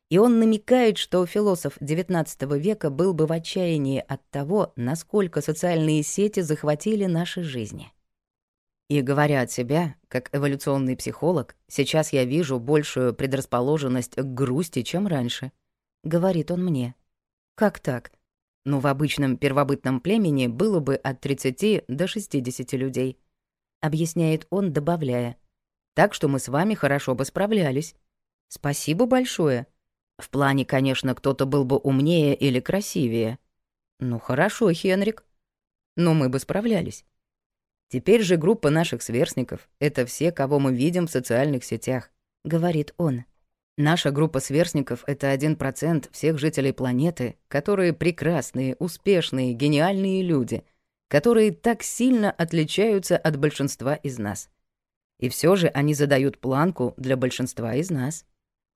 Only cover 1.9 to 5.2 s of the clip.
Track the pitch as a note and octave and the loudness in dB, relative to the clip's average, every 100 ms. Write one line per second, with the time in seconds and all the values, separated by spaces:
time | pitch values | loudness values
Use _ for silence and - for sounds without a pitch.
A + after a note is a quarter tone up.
1.9 | D#3+ F#3 E3+ D3+ - C#3 C#3+ F#3 G#3 D#3 | -4 0 -2 -2 -6 -4 -2 -2 -2 -2
2.9 | C3+ F#3+ D#3+ D#3 E3 E3 F#3 F3 D#3 C3+ | 0 0 2 0 -2 -4 -2 0 0 0
3.9 | C3+ - C3+ _ C#3+ C#3+ G#3 - - A#2+ | -2 -4 -10 _ -8 -2 0 0 -2 -4
4.9 | E3 - G#3+ | -4 -2 -2